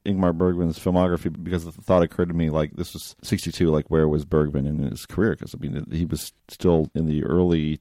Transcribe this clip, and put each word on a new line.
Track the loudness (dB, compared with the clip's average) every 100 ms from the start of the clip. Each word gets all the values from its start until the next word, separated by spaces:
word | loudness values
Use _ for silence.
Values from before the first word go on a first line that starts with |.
Ingmar | -2 2 2 2
Bergman's | 2 2 0 0
filmography | 0 2 2 0 -2 -6
because | -4 -4
the | -6
thought | -8 2 4
occurred | 4 0 -2
to |
me, | 0 0
like, | 0 -2 -6
this | -10
was | -10 -16 -16
sixty-two, | -4 -4 -4 0 2
like, | 2 2
where | 2 4
was | 2
Bergman | 0 0 2 0 -2
in | -2
his | -4 -6 -8
career? | -2 0 -2
'Cause, | -8
I | -10
mean, | -8 -8 -6
he | -4
was | -2 -4 -8 -18 _
still | 0 4 4 2
in | -2 0
the | 0
early | 0 2 4 2 0 -4